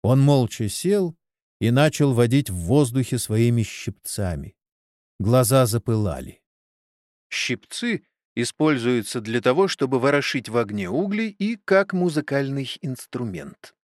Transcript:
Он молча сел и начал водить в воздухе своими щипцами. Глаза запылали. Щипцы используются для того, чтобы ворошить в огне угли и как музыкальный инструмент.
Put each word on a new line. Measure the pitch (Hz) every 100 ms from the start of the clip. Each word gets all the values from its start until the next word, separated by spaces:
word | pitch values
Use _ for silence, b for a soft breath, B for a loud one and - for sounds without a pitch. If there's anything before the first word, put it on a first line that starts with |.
Он | 107 131
молча | 139 143 117 - 107
сел | - 180 202 175 - _ _ _ _
и | 110
начал | 123 151 - 143
водить | 120 120 135 -
в |
воздухе | 90 85 139 135 127 127 127
своими | - 110 120 117
щипцами. | 104 - - - - - 95 78 67 _ _ _ _ _ _ _
Глаза | 98 127 113 135 123
запылали. | 113 - 110 104 67 64 - _ _ _ _ _ _ _ _ _
Щипцы | - - 117 _ - 240 214 _ _ _
используются | - 120 - 156 139 117 123 104 127
для | 107 117
того, | 123 139 196
чтобы | - 135 131
ворошить | 131 143 135 135 110
в | 117
огне | 110 104 90
угли | 123 196 208
и | 220 - 202 233
как | - 190 196
музыкальный | 185 175 151 151 139 139 139 127 -
инструмент. | 139 127 - 123 117 87 71 - - _